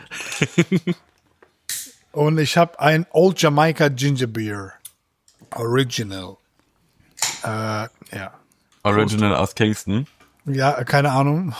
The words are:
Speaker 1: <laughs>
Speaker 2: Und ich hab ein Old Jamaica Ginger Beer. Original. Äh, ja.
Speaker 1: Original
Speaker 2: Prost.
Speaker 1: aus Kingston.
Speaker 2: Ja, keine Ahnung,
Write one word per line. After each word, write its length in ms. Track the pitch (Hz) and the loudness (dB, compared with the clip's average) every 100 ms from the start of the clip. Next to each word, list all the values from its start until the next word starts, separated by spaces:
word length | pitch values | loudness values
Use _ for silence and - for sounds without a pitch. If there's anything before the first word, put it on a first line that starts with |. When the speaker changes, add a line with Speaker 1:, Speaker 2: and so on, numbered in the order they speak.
| - - - - | -18 -14 -12 -4
Speaker 1:
<laughs> 440 | 151 - 160 185 - - _ _ _ _ _ _ - - - _ _ | -2 0 0 0 -2 -8 _ _ _ _ _ _ -12 -10 -12 _ _
Speaker 2:
Und 260 | - 151 160 | 0 2 2
ich 180 | 143 175 | 2 2
hab 220 | 170 - | 2 2
ein 260 | 147 160 175 | 2 2 2
Old 300 | 156 190 175 | 4 4 4
Jamaica 480 | 156 143 160 156 147 | 2 4 2 4 0
Ginger 380 | 127 143 131 120 | 2 -2 0 -2
Beer. 460 | 110 107 101 95 - - _ _ _ _ _ - - | -4 -6 -6 -10 -16 -20 _ _ _ _ _ -16 -8
Original. 840 | 117 123 131 120 104 95 92 95 _ _ _ _ _ _ _ - - - | 0 0 0 -4 -8 -10 -14 -18 _ _ _ _ _ _ _ -8 -6 -6
Äh, 40 | 113 | -6
ja. 840 | 110 110 107 113 _ - 101 98 - _ _ _ _ | -6 -4 -6 -8 _ -16 -14 -14 -18 _ _ _ _
Speaker 1:
Original 460 | 104 104 104 107 104 | 2 2 2 2 2
Speaker 2:
Prost. 100 | 73 | 2
Speaker 1:
aus 140 | 98 - | -2 0
Kingston. 520 | 107 104 - 107 147 _ _ _ 143 | 0 0 -2 -4 -4 _ _ _ -6
Speaker 2:
Ja, 380 | 135 135 131 | 0 0 0
keine 280 | 127 143 143 | 0 0 2
Ahnung, 420 | 131 143 156 185 | 2 2 0 -4